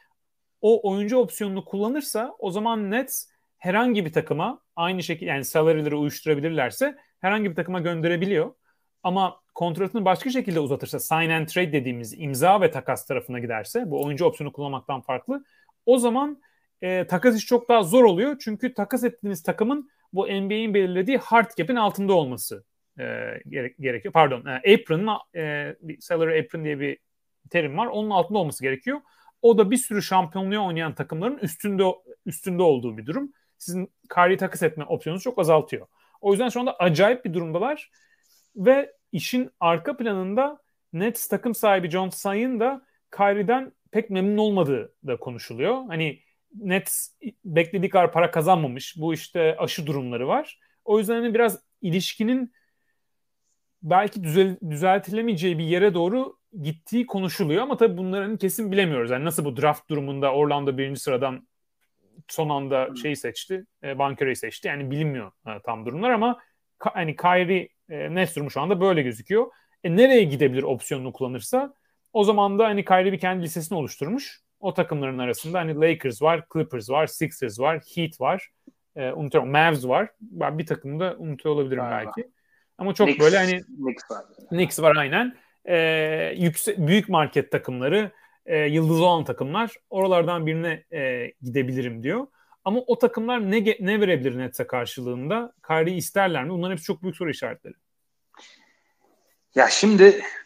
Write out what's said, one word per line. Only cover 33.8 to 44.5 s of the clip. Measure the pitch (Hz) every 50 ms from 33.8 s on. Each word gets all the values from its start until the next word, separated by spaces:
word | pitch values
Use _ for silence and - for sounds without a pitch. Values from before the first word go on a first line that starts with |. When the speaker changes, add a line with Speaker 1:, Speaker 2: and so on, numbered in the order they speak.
| 190 - _ _ _ - -
Speaker 1:
Kyrie'yi | 180 175 180 190
takas | - 190 185 - - 180
etme | 156 156 156 143
opsiyonunuz | - 165 - - 156 170 190 -
çok | 254 247 202
azaltıyor. | 170 160 160 151 151 - 131 - - _ _ _ _ _ _ -
O | - 202
yüzden | 202 190 254 233
şu | - 247
anda | 247 254 - -
acayip | 175 180 151 151 196 220 247 247 -
bir | 196 160
durumdalar. | 175 170 160 156 175 220 277 302 302 - _ _ _ _ _ _ _ _ _ _ _ _ _ -
Ve | 214 180 240 269 277 285 - _ _ _ -
işin | - 151 - - 254 247 254 - _ -
arka | 175 165 170 160 165 294 262
planında | - 226 226 202 185 185 190 208 254 269 294 285 _ _ _ _ _ _ - -
Nets | 160 202 233 220 - -
takım | - 208 196 - 240 214
sahibi | - 226 208 196 185 175 160
John | 165 185 190 185
Tsai'nin | - - - 196 196 214 240 262 254 208
da | 226 262 277 262 _ _ _ _ _ _ -
Kyrie'den | - 202 202 202 208 196 202 247 262 262 - _ _ _ _
pek | - 220 226 -
memnun | 190 185 185 202 208
olmadığı | 214 214 214